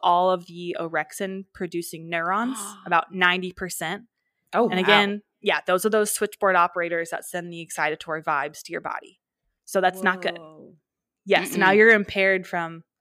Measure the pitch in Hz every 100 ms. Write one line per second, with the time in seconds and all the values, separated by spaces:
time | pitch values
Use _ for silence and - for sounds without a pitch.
0 | 180 175 185 185 175 175 175 - 165 160
1 | 151 - 190 190 190 - 180 170 170 165
2 | 165 170 170 202 240 247 202 208 180 170
3 | - 185 180 185 180 - 180 - 160 202
4 | - _ _ _ _ 202 226 180 185 208
5 | 202 208 - _ 202 151 - 180 220 214
6 | 214 - 208 - 196 185 175 180 170 170
7 | 165 160 - 180 175 170 160 - 156 160
8 | - 160 160 147 147 156 - 170 - -
9 | - _ _ _ _ _ - 196 185 185
10 | 185 185 175 170 156 156 - _ _ _
11 | _ _ 196 - - 196 190 202 226 220
12 | 196 202 196 190 180 175 165 165 - _